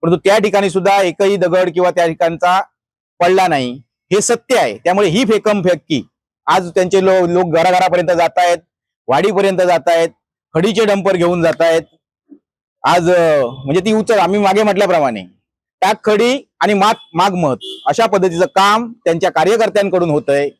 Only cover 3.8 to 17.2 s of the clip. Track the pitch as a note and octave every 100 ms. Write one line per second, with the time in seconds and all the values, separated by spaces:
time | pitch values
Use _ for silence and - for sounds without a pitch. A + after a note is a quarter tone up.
3.8 | - _ _ G3 G#3 A#3 _ B3 C#3+ G#2
4.8 | E3 F#3 G#3 E3+ B3 G#3+ - G#3 F3+ F3
5.8 | _ D3 - _ _ _ - E3+ F3 E3+
6.8 | F#3 G3 F#3+ F#3+ F3 F3 F3+ D#3+ E3+ F3+
7.8 | F3+ F3+ F3 E3+ E3+ - F3 F3 _ _
8.8 | _ _ - C3 F#3+ G3 G3 F#3 F3 E3+
9.8 | E3+ E3 E3 _ _ _ _ D#3+ F#3 G3+
10.8 | A3 G3+ F#3+ F#3 F3 F3 E3 D#3 E3 E3
11.8 | D3+ _ _ _ _ - _ _ _ _
12.8 | C3+ F3 E3+ F3+ E3 D3+ B2 C3 C3+ D#3+
13.8 | F#3 A3 G#3 A3 F3 G3+ G3+ F#3+ G#3+ G3
14.8 | G3+ F3 C#3 A2 F#2 _ _ _ _ _
15.8 | F#3 G#3+ - G#3 A#3 C4+ - _ F3+ G#3
16.8 | G3+ A3 - E3